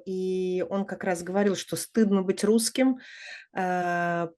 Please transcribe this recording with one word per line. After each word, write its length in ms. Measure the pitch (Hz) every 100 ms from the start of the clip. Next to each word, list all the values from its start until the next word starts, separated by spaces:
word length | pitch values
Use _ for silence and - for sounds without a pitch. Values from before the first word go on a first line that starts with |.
| -
и 580 | 185 185 185 185 185 -
он 160 | 196 196
как 180 | 185
раз 180 | 196 170
говорил, 340 | 175 196 202 175
что 180 | - 160
стыдно 460 | - 226 214 196
быть 240 | 185 190 202
русским. 540 | 226 226 - 262 254 - - - - -
А, 760 | - 185 180 180 175 175 170 170